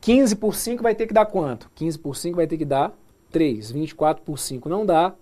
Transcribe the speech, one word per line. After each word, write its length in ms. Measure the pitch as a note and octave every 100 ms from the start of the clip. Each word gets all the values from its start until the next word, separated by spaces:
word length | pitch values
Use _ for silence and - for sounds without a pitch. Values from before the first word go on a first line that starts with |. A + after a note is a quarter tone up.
Quinze 340 | - B3 C4 G#3+
por 180 | G#3+
cinco 280 | - - A#3+
vai 120 | A#3
ter 120 | A3 A3
que 80 |
dar 120 | G#3+ G#3+
quanto? 440 | G3 D3 A#2 -
Quinze 240 | _ D#3+ D3+
por 180 | C#3+ C3+
cinco 200 | F3 F3
vai 100 | D#3
ter 100 | D#3+
que 80 |
dar 280 | D3 C#3 D#3+ - _ _ _
três. 400 | D#3+ D#3 A2 G#2+
Vinte 200 | C3+ D#3
e 40 |
quatro 280 | - D#3 D#3+
por 160 | - C#3+
cinco 300 | - C3 D3+
não 180 | F#3 G#3+
dá 260 | D#3+ F3+ G3